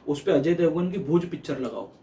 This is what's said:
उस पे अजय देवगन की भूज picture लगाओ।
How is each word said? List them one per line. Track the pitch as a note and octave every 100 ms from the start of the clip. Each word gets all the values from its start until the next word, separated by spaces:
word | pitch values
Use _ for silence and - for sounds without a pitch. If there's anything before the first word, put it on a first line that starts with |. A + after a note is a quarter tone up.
| -
उस | C#3+
पे | G3
अजय | D3 D#3
देवगन | F3 E3 D#3+ F3+
की | G3
भूज | C#3 E3+ -
picture | D3+ - C3+
लगाओ। | B2 G#2+ G2 -